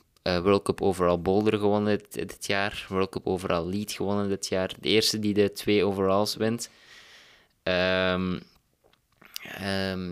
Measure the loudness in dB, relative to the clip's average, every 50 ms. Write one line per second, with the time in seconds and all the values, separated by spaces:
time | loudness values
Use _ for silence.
0 | _ _ _ _ -2 0 0 2 4 4 4 4 2 0 -2 0 0 0 2 2
1 | 2 2 2 2 2 2 2 2 2 2 2 2 2 2 2 2 2 2 0 0
2 | -2 -6 -8 -8 -8 -8 -10 -8 -4 -2 0 0 -2 -2 -4 -8 -10 -4 -2 0
3 | 0 0 -2 -4 -4 -2 -2 -2 0 0 0 0 0 -2 -4 -4 -6 -6 -6 -4
4 | -4 -2 -2 -2 -2 -2 -4 -4 -4 -4 -2 -2 -2 -4 -6 -4 0 2 2 2
5 | 2 2 0 0 -2 0 2 2 2 2 0 -2 0 2 2 4 2 2 2 2
6 | 2 2 2 2 2 0 -2 -2 -2 -2 -2 -4 -8 -12 -14 -18 -20 -20 -20 -20
7 | -20 -20 -20 -20 -20 -20 -20 _ _ _ _ _ _ 0 0 2 2 2 2 2
8 | 2 2 0 0 0 -2 -4 -6 -8 -12 _ _ _ _ _ _ _ _ _ _
9 | _ _ _ _ -20 -18 -18 -16 -16 -14 -12 -8 -4 -4 -2 -2 -2 -2 -4 -4
10 | -6 -8